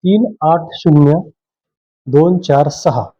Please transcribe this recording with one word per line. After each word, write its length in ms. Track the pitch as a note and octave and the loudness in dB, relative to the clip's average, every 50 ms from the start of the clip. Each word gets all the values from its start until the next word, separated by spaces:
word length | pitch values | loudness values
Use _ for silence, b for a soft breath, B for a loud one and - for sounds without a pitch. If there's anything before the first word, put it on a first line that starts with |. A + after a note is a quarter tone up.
| - | 0
तीन 220 | F3+ G3 G#3+ A#3+ - - _ D#3 | 0 0 0 -2 -4 -6 _ -2
आठ 240 | D#3 E3 E3+ E3 - - | -2 -2 -2 -4 -10 -18
शून्य 400 | - - E3+ D3+ D3 D3 C#3+ D3 E3+ - - _ _ _ _ _ _ _ _ _ _ _ _ _ _ _ | -4 0 2 4 4 4 4 2 0 -4 -10 _ _ _ _ _ _ _ _ _ _ _ _ _ _ _
दोन 300 | C3+ B2+ C#3+ D#3+ F3 F3+ F3+ | 0 0 2 2 2 0 -2
चार 280 | F3 - C#3+ C#3 D3 C#3+ - | -2 0 0 0 0 -2 -4
सहा. 300 | - - D#3+ - G#2 F2 - _ | -4 -4 -2 -2 -2 -8 -8 _